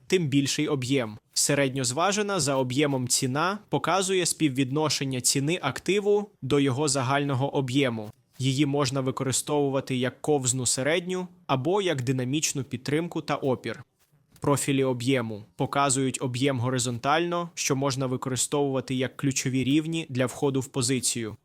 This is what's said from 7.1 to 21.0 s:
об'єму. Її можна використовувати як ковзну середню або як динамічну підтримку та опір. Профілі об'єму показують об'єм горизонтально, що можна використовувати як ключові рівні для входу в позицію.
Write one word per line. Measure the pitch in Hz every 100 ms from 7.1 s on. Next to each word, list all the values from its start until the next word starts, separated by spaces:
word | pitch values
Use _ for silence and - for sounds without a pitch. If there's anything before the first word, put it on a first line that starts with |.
| 139 143 127 139 147
об'єму. | 135 135 131 113 107 - _ -
Її | 131 131 147
можна | 143 135 139
використовувати | 131 127 131 123 - 147 139 135 131 127
як | 123 -
ковзну | - 147 127 131 120
середню | - 131 175 175 185 185 - -
або | 135 135 202
як | 180 143
динамічну | 123 131 123 151 - 143
підтримку | 120 123 - 147 170 165
та | 151
опір. | 147 135 123 113 110 - _ _ _ _ -
Профілі | 147 135 - 135
об'єму | 131 123 120 131 113 104 - -
показують | 135 143 139 131 131 -
об'єм | 135 123 139 131
горизонтально, | 123 131 123 120 135 156 175 175 170
що | - - 135
можна | 139 131 131
використовувати | 127 135 123 - 147 143 131 123
як | 127 127 -
ключові | 139 131 135 131
рівні | 127 151 156 165 160
для | 123 127
входу | - 143 135
в | 131
позицію. | 139 123 131